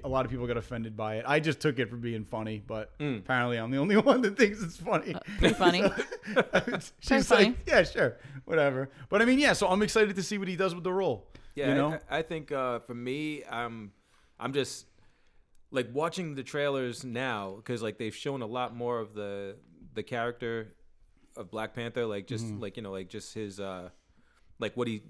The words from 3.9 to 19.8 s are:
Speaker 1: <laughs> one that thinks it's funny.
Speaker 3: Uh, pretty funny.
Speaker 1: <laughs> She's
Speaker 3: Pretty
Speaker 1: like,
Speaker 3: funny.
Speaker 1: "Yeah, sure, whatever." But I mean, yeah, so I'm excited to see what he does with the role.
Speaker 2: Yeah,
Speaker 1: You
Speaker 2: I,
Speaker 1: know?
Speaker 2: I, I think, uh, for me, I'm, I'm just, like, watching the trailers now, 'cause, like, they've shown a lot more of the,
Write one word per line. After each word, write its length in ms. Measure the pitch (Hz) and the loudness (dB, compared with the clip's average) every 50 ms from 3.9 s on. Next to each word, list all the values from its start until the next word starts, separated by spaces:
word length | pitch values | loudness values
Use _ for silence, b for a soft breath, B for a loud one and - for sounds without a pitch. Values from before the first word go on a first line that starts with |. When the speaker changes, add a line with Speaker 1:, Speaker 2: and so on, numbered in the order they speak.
| 202 | 6
Speaker 1:
<laughs> 140 | 214 214 277 | 6 8 8
one 120 | 254 262 247 | 6 6 4
that 140 | 233 202 | 2 4
thinks 260 | - 247 202 208 - 208 | 4 4 4 4 0 -8
it's 140 | 165 - | -8 -8
funny. 380 | - 165 214 208 160 - 214 160 | -8 -4 0 0 0 0 -2 -6
Speaker 3:
Uh, 60 | - - - 208 196 | -8 -8 -6 0 4
pretty 160 | 175 190 214 | 4 4 6
funny. 280 | - 185 175 175 180 202 | 6 4 4 6 6 4
Speaker 1:
<laughs> 480 | 190 - 233 214 - - - - 208 | 2 2 0 -4 -6 -6 -12 -8 -2
She's 640 | 214 262 - - - 185 - 240 247 - - - - _ - | 2 2 2 4 2 2 2 0 -2 -4 -6 -8 -14 _ 0
Speaker 3:
Pretty 100 | - 262 | 4 4
Speaker 1:
like, 100 | 269 190 | 4 6
Speaker 3:
funny. 300 | - 247 226 196 220 247 - - | 6 8 8 8 8 6 0 0
Speaker 1:
"Yeah, 160 | - 302 220 170 | 4 6 6 6
sure, 340 | - - - 170 123 - B B B 139 135 B | 6 4 2 2 2 0 B B B -16 -14 B
whatever." 460 | - 165 160 143 143 131 131 135 135 B B 135 B | 0 2 4 4 4 2 0 -4 -6 B B -6 B
But 120 | 185 208 226 | 2 4 6
I 20 | |
mean, 140 | 240 262 269 | 6 6 6
yeah, 140 | 294 254 175 | 6 6 4
so 160 | - 202 180 | 4 4 4
I'm 140 | 185 202 214 | 4 4 4
excited 340 | - - 226 214 208 202 | 4 4 4 4 4 2
to 60 | 196 180 | -2 -4
see 160 | - 208 202 | -2 -2 -2
what 100 | 196 180 | -2 -2
he 80 | 185 | 0
does 180 | 160 190 190 170 | 0 0 0 0
with 100 | 180 170 | -2 -4
the 80 | 185 185 | -2 0
role. 340 | 190 190 170 123 104 - - b b b b b | 0 2 0 0 -2 -4 -14 b b b b b
Speaker 2:
Yeah, 100 | 143 139 | -2 0
Speaker 1:
You 60 | 135 139 | 2 2
Speaker 2:
I, 40 | |
Speaker 1:
know? 220 | 139 143 151 160 151 - - | 2 2 2 0 -4 -6 -4
Speaker 2:
I, 100 | 135 156 | -4 -4
I 40 | 160 | -2
think, 300 | - 170 160 143 - 147 | -2 -6 -8 -6 -4 -2
uh, 260 | 135 131 127 120 113 | -2 0 -2 -2 -4
for 140 | - - 120 | -6 -8 -10
me, 480 | 120 120 127 131 147 151 151 151 143 - - | -8 -6 -4 -4 -4 -4 -6 -6 -8 -10 -8
I'm, 400 | 127 117 120 117 113 113 107 98 - _ _ _ _ _ _ _ _ - | -6 -6 -6 -6 -8 -10 -12 -14 -16 _ _ _ _ _ _ _ _ -8
I'm 140 | - 127 135 | -6 -4 -2
just, 340 | 143 127 - - - - _ _ _ - - _ _ _ _ _ _ - _ _ - - - - | -2 -2 -2 -4 -12 -14 _ _ _ -20 -20 _ _ _ _ _ _ -20 _ _ -20 -14 -6 -4
like, 160 | 135 123 110 120 | -2 -2 -2 -2
watching 440 | 143 160 170 165 190 180 156 143 | -2 -2 -2 -2 -4 -6 -6 -6
the 80 | 135 123 | -8 -8
trailers 600 | - - 147 143 143 139 135 127 123 117 - - | -6 -4 -2 0 0 0 0 -2 -4 -6 -6 -8
now, 560 | 127 113 117 135 131 117 104 101 95 98 107 113 | -8 -6 -4 -2 -2 -2 -4 -4 -8 -10 -10 -8
'cause, 180 | - 123 110 113 | -6 -4 -4 -4
like, 160 | 107 104 - | -4 -6 -4
they've 160 | 117 107 - | -6 -6 -6
shown 260 | - - 147 139 135 | -6 -6 -6 -6 -6
a 60 | 117 | -6
lot 280 | 107 117 127 127 117 117 | -6 -4 -4 -4 -6 -6
more 260 | 120 120 120 123 117 | -6 -4 -2 -2 -4
of 140 | 110 101 104 | -4 -6 -8
the, 420 | 104 104 101 101 98 98 98 104 113 - - - - | -8 -8 -6 -6 -8 -8 -10 -12 -14 -18 -20 -20 -20